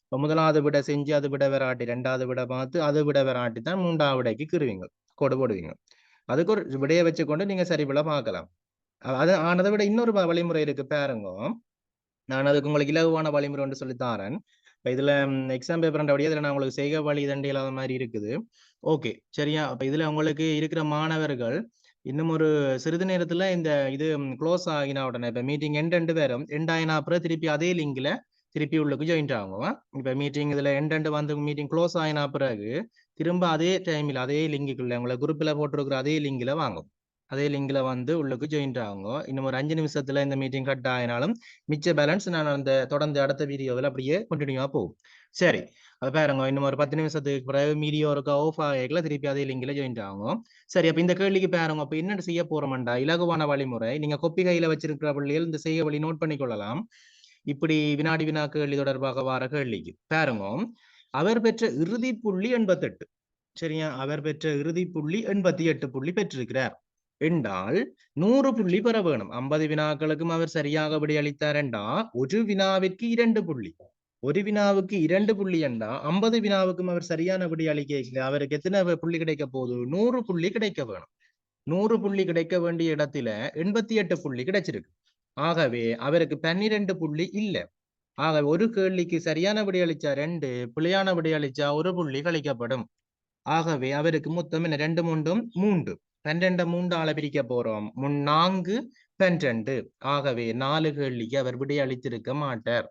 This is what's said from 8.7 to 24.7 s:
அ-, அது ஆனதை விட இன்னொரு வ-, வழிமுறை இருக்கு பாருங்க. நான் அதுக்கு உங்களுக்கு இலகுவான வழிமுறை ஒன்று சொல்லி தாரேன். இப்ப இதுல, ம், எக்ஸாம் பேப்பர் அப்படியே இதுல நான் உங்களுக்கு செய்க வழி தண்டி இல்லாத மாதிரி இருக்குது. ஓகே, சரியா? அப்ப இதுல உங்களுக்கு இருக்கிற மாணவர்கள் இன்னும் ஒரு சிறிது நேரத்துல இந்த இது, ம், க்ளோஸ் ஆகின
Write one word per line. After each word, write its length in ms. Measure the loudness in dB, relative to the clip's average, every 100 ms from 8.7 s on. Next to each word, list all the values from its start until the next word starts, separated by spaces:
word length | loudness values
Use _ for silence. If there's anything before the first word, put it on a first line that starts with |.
| _ _ _
அ-, 140 | -4 2
அது 180 | 4 4
ஆனதை 280 | 4 2 4
விட 120 | 4 4
இன்னொரு 280 | 4 4
வ-, 120 | 4 4
வழிமுறை 360 | 2 2 0
இருக்கு 240 | 0 -2 -2
பாருங்க. 420 | -2 0 -2 -6 -6 -6 -6 _ _ _ _ _ _ -4
நான் 200 | 0 4
அதுக்கு 200 | 4 4
உங்களுக்கு 240 | 2 2
இலகுவான 380 | 4 4 2 2
வழிமுறை 320 | 0 0 -4
ஒன்று 160 | -4 -6
சொல்லி 160 | -8 -4
தாரேன். 380 | -4 -2 -4 -8 -10 _ _
இப்ப 200 | _ -2
இதுல, 220 | 2 4 4 2
ம், 120 | 0 -2
எக்ஸாம் 320 | -4 -2 0
பேப்பர் 200 | 2 2
அப்படியே 260 | 2 2 2
இதுல 140 | 0
நான் 100 | 0
உங்களுக்கு 260 | 0 -2 -2
செய்க 220 | 0 0
வழி 220 | 0 0 0
தண்டி 240 | -2 -2
இல்லாத 220 | -2 -4
மாதிரி 240 | -4 -4 -4
இருக்குது. 380 | -4 -4 -4 -6 -8 _ _ _
ஓகே, 300 | 0 0 0 -6 _
சரியா? 320 | -4 -2 0 -2
அப்ப 180 | -2 -2
இதுல 240 | 0 0
உங்களுக்கு 380 | 0 0 0 0 0
இருக்கிற 280 | 0 -2 0
மாணவர்கள் 720 | 0 0 0 -2 -2 -2 -2 -6 _ _ _ -6
இன்னும் 260 | -2 0
ஒரு 180 | 2 4 4 2 0
சிறிது 280 | 0 0 0
நேரத்துல 420 | 0 0 0 0
இந்த 200 | 0 2 2 2
இது, 200 | 0 0 0
ம், 180 | -4 -2
க்ளோஸ் 320 | 0 0
ஆகின 360 | 0